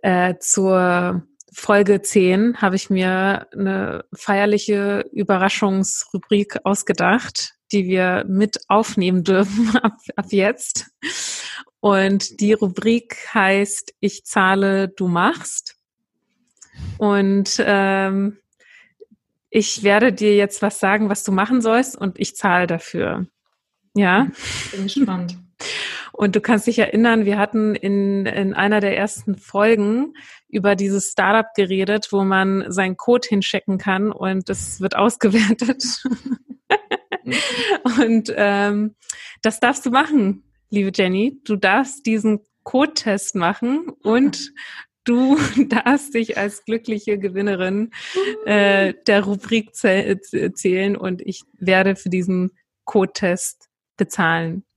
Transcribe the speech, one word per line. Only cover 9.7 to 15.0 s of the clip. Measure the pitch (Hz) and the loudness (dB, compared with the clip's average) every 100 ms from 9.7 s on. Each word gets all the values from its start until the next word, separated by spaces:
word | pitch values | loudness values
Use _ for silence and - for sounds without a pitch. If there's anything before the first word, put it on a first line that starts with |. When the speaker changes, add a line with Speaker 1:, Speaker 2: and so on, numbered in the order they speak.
| 233 | 2
Speaker 1:
<laughs> | |
ab, | 220 - - - | 0 -4 -10 -8
ab | 190 | -2
jetzt. | 202 196 247 - - - _ 320 - - - - - - _ | 0 0 -2 -8 -10 -10 _ -10 -8 -8 -10 -12 -14 -16 _
Und | 202 196 196 196 - - | 2 2 2 0 -2 -2
die | 208 | 2
Rubrik | 214 202 190 208 233 233 - - | 2 0 0 0 0 -2 -16 -6
heißt | 226 190 196 202 - - _ | 0 2 2 0 -6 -12 _
Ich | 202 - | -4 -4
zahle, | - - 190 196 196 196 196 | -2 2 4 4 2 2 -2
du | 190 | -2